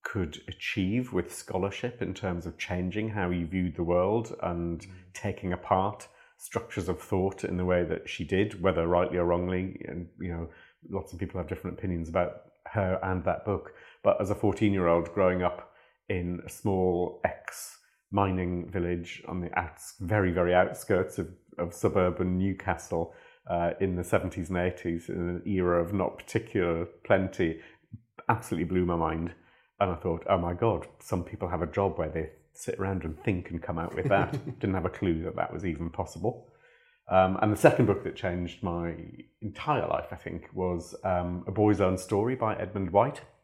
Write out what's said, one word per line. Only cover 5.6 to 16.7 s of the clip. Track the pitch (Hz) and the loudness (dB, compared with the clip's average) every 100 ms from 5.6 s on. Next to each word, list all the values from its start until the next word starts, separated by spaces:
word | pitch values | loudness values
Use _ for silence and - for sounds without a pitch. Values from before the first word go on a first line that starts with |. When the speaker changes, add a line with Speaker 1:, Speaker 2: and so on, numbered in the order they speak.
| - 95 95 - - - - _ | 2 2 2 -4 -18 -20 -20 _
Speaker 1:
structures | - - - - 90 | -6 -6 -4 -6 -4
of | 87 | -6
thought | - 95 95 - | -2 0 0 -2
in | 92 90 | -4 -2
the | 90 | 2
way | 90 | 2
that | 85 85 - | 2 -4 -6
she | - 82 | -8 0
did, | 95 110 98 | 2 2 2
whether | 92 87 85 | 2 2 4
rightly | 87 90 90 | 4 4 2
or | 87 | 2
wrongly. | 87 90 92 95 - - | 2 2 -2 -2 -6 -10
And, | 85 87 - | -10 -10 -8
you | 90 | -6
know, | 85 82 - - _ - | -6 -8 -12 -20 _ -8
lots | 95 - | -8 -8
of | 90 | -8
people | 90 92 | -6 -4
have | 80 | -6
different | 90 90 82 | -6 -6 -6
opinions | 95 87 80 | -4 -2 0
about | 90 87 - - _ - | 2 0 -4 -20 _ -4
her | 107 95 92 | 0 0 0
and | 95 92 90 | 0 0 0
that | 80 - | -2 -2
book. | 95 - - - - | -4 -4 -20 -20 0
But | 98 - | 2 2
as | 98 | 0
a | 104 | 2
fourteen-year-old | 107 95 107 98 87 85 82 | 0 4 2 4 4 4 2
growing | - 92 92 | 4 4 4
up | 87 - - _ _ _ - | 0 -2 -14 _ _ _ -4
in | 92 87 87 - | -2 -2 -4 -8
a | |
small | - 107 | -4 0